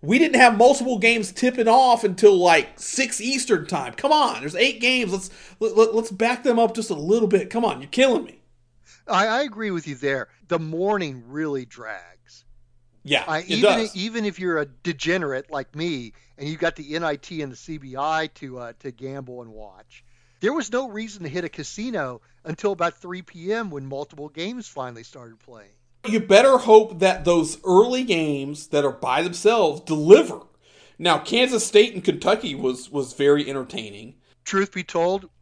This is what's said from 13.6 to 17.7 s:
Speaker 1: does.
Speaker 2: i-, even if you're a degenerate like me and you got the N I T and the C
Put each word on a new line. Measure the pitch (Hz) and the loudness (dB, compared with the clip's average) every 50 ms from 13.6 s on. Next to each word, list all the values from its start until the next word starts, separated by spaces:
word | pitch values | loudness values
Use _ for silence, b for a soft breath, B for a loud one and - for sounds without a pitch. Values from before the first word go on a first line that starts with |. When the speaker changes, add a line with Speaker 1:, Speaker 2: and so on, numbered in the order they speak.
| 214 | 4
Speaker 1:
does. | 208 190 - 226 214 - | 4 4 4 0 -4 -6
Speaker 2:
i-, | 190 | -8
even | 185 226 226 233 214 | -8 -6 -6 -4 -6
if | 208 185 - | -6 -6 -6
you're | 185 180 170 156 | -4 -4 -2 -2
a | 147 | -4
degenerate | 143 131 _ _ 175 165 135 - 156 175 185 170 143 135 131 139 _ | -6 -10 _ _ -8 -8 -6 -4 -2 -2 -2 -2 -4 -6 -6 -8 _
like | 160 143 131 _ _ | -8 -10 -10 _ _
me | 147 160 175 165 135 120 113 - _ _ _ _ | -8 -6 -6 -6 -8 -10 -12 -18 _ _ _ _
and | _ 139 | _ -10
you | 147 156 | -10 -8
got | 151 175 165 165 | -4 -4 -4 -4
the | - 151 139 151 | -6 -14 -10 -8
N | 160 170 | -6 -4
I | 160 147 | -4 -6
T | 147 - - 180 160 | -6 -10 -14 -12 -10
and | 151 139 | -10 -10
the | 123 | -12
C | - - - | -16 -16 -14